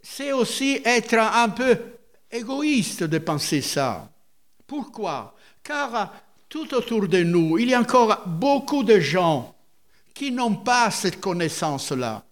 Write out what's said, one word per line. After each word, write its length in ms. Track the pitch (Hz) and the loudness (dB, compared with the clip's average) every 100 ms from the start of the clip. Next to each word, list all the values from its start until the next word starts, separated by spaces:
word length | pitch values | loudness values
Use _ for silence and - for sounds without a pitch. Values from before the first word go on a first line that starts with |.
c'est 300 | - - 277 | -16 -10 -4
aussi 480 | 269 214 - 269 269 233 | 0 0 0 -2 0 2
être 300 | 240 233 226 | 0 2 2
un 320 | 220 220 233 | 2 2 2
peu 280 | 220 254 233 - - _ _ _ | 0 2 2 0 -18 _ _ _
égoïste 720 | 233 226 269 302 277 160 - | -10 -6 -4 0 0 -2 -4
de 140 | 165 160 | -2 -2
penser 420 | 160 151 - 151 | -2 -4 -2 -2
ça. 480 | - 147 135 90 - _ _ _ _ _ - | -2 -2 -2 -4 -12 _ _ _ _ _ -12
Pourquoi ? 720 | 294 226 - 190 139 98 - - _ | -12 -10 -8 -8 -8 -10 -20 -20 _
Car 520 | - 294 277 233 185 - _ _ _ | -10 -8 -4 -4 -6 -10 _ _ _
tout 260 | 302 311 | -12 -4
autour 360 | 254 - 226 196 | -4 0 -2 2
de 140 | 185 | 2
nous, 340 | 170 175 160 165 | 4 2 2 2
il 120 | 240 | 2
y 40 | |
a 80 | 247 | 2
encore 440 | 233 254 226 208 180 | 4 4 4 2 -2
beaucoup 580 | 165 269 277 277 294 | 0 2 2 0 -2
de 180 | 233 208 | 6 6
gens 520 | 139 180 180 143 110 - _ _ _ _ _ | 6 2 4 2 -2 -18 _ _ _ _ _
qui 180 | - 285 | -8 -6
n'ont 240 | 247 240 202 | -2 -2 -2
pas 360 | - 247 226 | 2 2 2
cette 280 | - 190 - | 0 -4 -4
connaissance-là. 1040 | 196 175 165 - 160 139 - 135 120 107 - | -4 -2 -2 -2 -4 -4 -4 -4 -4 -6 -14